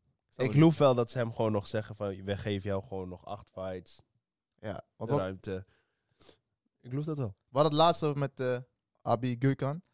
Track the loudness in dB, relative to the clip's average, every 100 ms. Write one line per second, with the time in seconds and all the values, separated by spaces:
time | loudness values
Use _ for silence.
0 | _ _ _ -4 2 6 6 8 6 4
1 | 0 -2 -4 0 0 0 -2 -6 -6 -8
2 | -8 -6 -6 -4 -2 -4 -2 -6 -6 -10
3 | -10 -12 -12 -14 -14 -10 -8 -10 -12 -20
4 | _ _ _ _ _ _ -12 -12 -14 -12
5 | -4 -2 -4 -8 -10 -10 -12 _ _ _
6 | _ _ -20 _ _ _ _ _ -10 -8
7 | -6 -6 -6 -8 _ 2 4 6 4 4
8 | 0 -2 -4 -2 -2 -2 -6 _ _ _
9 | -2 0 0 0 0 0 -2 -6 -12